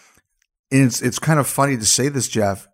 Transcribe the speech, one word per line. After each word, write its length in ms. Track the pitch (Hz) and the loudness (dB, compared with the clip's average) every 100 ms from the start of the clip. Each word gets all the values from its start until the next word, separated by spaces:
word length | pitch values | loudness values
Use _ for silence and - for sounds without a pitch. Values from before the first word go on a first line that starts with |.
| _ _ _ _ _ _ - | _ _ _ _ _ _ 0
It's, 280 | 135 131 - | 2 2 2
it's 200 | 127 - | -4 -2
kind 200 | 156 156 | 0 0
of 60 | 131 | 0
funny 320 | - 139 123 | 0 0 0
to 80 | 104 | 0
say 240 | - 139 | 0 0
this, 180 | 139 110 | -2 -4
Jeff. 400 | 113 101 95 - | 0 -2 -2 -10